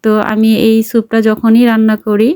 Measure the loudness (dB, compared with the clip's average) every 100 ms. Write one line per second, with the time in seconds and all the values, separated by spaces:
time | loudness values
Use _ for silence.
0 | 0 -2 -2 -2 0 2 2 0 0 -4
1 | -2 -2 -2 -2 2 2 2 2 0 -2
2 | -4 0 0